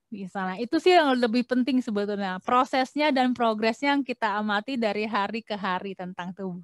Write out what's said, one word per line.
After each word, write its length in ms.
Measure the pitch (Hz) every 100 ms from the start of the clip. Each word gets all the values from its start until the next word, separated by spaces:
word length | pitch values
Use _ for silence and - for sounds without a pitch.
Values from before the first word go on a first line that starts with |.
| -
Misalnya, 560 | 208 190 196 185 185
itu 180 | 233 330
sih 160 | 359 359
yang 160 | 302 254
lebih 260 | 240 240
penting 380 | 240 254 254 254
sebetulnya. 560 | 240 202 202 202 196 185
Prosesnya 720 | - 247 262 269 262 285 302
dan 240 | 269 254 247
progresnya 600 | 233 214 226 233 285 285
yang 100 | 262
kita 320 | 247 220 202
amati 420 | 214 208 214 269
dari 240 | 226 202
hari 400 | 214 214 202 220
ke 140 | - 208
hari 340 | 196 185 196
tentang 400 | 190 180 185 180
tubuh 300 | 180 190 180